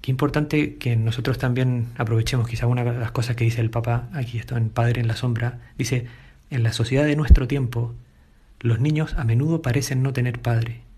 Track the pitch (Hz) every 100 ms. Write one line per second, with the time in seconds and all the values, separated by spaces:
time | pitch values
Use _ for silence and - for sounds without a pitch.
0 | - 131 147 147 151 151 147 - 123 117
1 | 113 117 123 117 131 123 127 123 120 -
2 | 113 113 113 131 117 117 120 123 120 120
3 | 113 - 117 117 113 113 113 117 117 120
4 | 120 160 117 117 - 120 110 107 117 120
5 | 117 110 123 117 120 120 - - 117 127
6 | - - - - - 135 113 - 120 131
7 | 151 147 151 - 127 143 123 117 117 117
8 | - - - _ _ - 117 113 143 156
9 | 156 - 113 113 147 165 165 131 123 131
10 | 131 131 123 117 - 117 117 - -